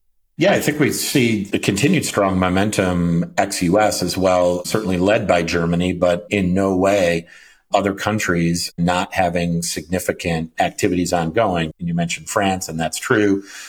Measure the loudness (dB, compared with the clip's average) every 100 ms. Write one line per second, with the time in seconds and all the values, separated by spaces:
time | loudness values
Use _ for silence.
0 | _ _ _ 0 2 2 0 0 0 0
1 | -2 0 2 0 -2 -2 -2 0 2 2
2 | 0 0 0 2 2 2 0 0 0 0
3 | 2 0 0 -2 -2 -2 2 4 2 0
4 | -4 0 2 4 2 0 -2 -4 -2 0
5 | 2 2 2 0 0 0 0 0 0 0
6 | 0 0 -2 -2 0 2 2 2 2 4
7 | 2 0 -4 -16 -20 _ _ 0 0 -2
8 | -2 -2 0 0 0 -2 -4 -2 0 0
9 | -2 -2 0 0 -2 -2 -4 -6 -6 -4
10 | -4 -4 -4 -4 -4 -2 -4 -2 -2 0
11 | 0 0 0 0 0 0 -4 -6 -4 -2
12 | -4 -6 -6 -2 -2 -2 -6 -6 -6 -6
13 | 0 2 4 2 -2 -16